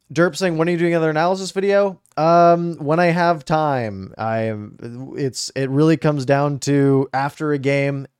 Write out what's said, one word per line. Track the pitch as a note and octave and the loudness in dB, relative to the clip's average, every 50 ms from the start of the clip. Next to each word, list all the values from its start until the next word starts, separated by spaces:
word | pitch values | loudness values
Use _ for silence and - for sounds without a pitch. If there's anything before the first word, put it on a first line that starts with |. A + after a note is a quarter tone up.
| _ _ | _ _
Derp | C3+ D3+ E3+ F3+ D3 | 0 0 0 0 0
saying, | D3+ F#3+ F3+ E3 | -2 -2 -2 0
"When | D#3 D#3+ F3 | 0 0 0
are | |
you | F3 E3 | 0 0
doing | F3 E3+ | 0 0
another | E3+ E3 D#3+ D#3+ | 2 2 0 0
analysis | D3+ D#3 E3 F3+ F#3+ F#3+ F#3+ F3+ | 0 0 0 0 0 -2 -6 -6
video?" | - G3 F#3+ G3 G3 G3+ G3+ G3 F3+ - _ _ _ | -4 -2 0 2 2 2 2 0 -2 -8 _ _ _
Um, | - D3+ E3 E3+ F3 E3+ E3+ E3+ E3+ E3+ E3+ E3 | 0 2 4 6 6 6 6 6 4 2 -4 -6
when | - D3+ C#3 D#3 E3+ | -6 -2 0 2 2
I | F3+ | 2
have | F3 E3 F3+ E3+ E3+ F3 D#3 C3+ | 2 2 2 2 2 0 0 -2
time. | - E3+ D#3 D#3 D3+ C#3 B2+ A#2 A2 G2+ F#2+ F#2+ F#2+ - | -2 0 0 0 0 0 -2 -2 -4 -6 -10 -12 -14 -10
I | - A2 A2+ A2+ A2+ | -8 -6 -4 -2 -2
am, | A2+ A2 A2 G#2 G#2 G#2+ - - - A#2+ A#2 B2 C3 C3+ - | -2 -4 -4 -6 -10 -14 -16 -16 -16 -16 -14 -14 -14 -12 -8
it's, | - C#3+ C3 A#2 - - - - | -6 -6 -6 -6 -8 -10 -8 -6
it | C3 C3+ C3 | -6 -4 -2
really | C3+ C#3+ D#3 D#3+ E3 | 0 2 4 4 2
comes | - - D#3 D3 C#3+ C3 | 2 0 0 0 0 0
down | B2+ C#3 C#3 C#3+ D3 C#3+ C3 | 0 0 2 2 0 -2 -4
to | - C#3 C#3+ C#3+ C#3 C#3 C#3 C3+ C3+ - | -2 0 2 2 4 4 4 2 0 -2
after | - C3+ C#3 C#3+ - - D#3+ D3+ | -4 -4 -4 -6 -6 -6 -4 -4
a | D3 C#3+ | -4 -2
game, | B2+ C3+ C#3 C#3 C#3 C#3 C#3 C#3 C3+ - _ | -2 -2 0 0 -2 -2 -4 -6 -10 -14 _